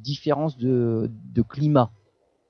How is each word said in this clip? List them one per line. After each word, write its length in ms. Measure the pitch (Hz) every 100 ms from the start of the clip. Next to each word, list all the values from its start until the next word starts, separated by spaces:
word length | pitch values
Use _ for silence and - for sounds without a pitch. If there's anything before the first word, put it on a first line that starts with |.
différences 540 | 113 143 156 139 156 123
de, 520 | 123 123 117 113 117 110 123
de 80 | 117
climat. 480 | 113 135 151 143 117 - _ _ _ _ _